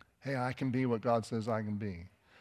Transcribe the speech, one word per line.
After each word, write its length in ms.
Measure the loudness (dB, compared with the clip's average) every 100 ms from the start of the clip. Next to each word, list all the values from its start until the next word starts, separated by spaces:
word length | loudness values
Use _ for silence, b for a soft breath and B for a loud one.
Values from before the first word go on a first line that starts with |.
| -20 _
"Hey, 160 | -4 -2
I 180 | -2
can 160 | -2 0
be 160 | 2 2
what 160 | 2
God 240 | 4 2 2
says 220 | -2 0
I 140 | 0
can 140 | 0 -2
be. 320 | -4 -6 -12 _ b b